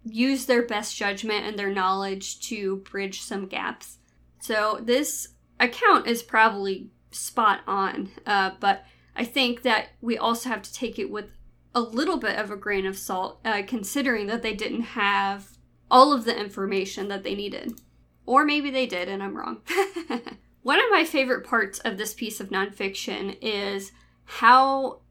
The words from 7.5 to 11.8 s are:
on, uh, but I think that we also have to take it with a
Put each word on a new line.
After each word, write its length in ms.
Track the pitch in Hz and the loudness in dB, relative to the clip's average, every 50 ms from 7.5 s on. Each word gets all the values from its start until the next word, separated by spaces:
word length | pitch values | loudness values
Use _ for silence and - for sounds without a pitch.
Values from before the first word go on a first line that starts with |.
| 196 - - | 4 2 -2
on, 440 | - 196 196 196 185 - - 196 190 - - - | -4 -2 0 0 -2 -2 -4 -8 -8 -10 -12 -2
uh, 260 | - 208 202 190 190 190 - | 0 2 2 2 2 -2 0
but 240 | - 196 190 - - - _ _ _ _ _ | 2 2 2 2 -2 -20 _ _ _ _ _
I 80 | - 240 | -6 -6
think 380 | 233 - 285 262 240 240 240 - | -2 0 2 2 2 0 0 2
that 260 | 254 226 214 - - - _ | 2 2 2 0 -6 -14 _
we 160 | - 233 233 | -4 -2 -2
also 320 | - - 226 233 233 - 254 | 0 2 0 0 0 -2 -6
have 140 | 226 214 196 | -6 -6 -8
to 100 | - - | -12 -10
take 260 | - 247 226 214 - | -8 -8 -6 -6 -6
it 120 | 208 - | -8 -6
with 220 | 202 208 208 - - - - - _ _ _ _ _ | -6 -10 -10 -12 -18 -20 -20 -20 _ _ _ _ _
a 60 | 240 | -2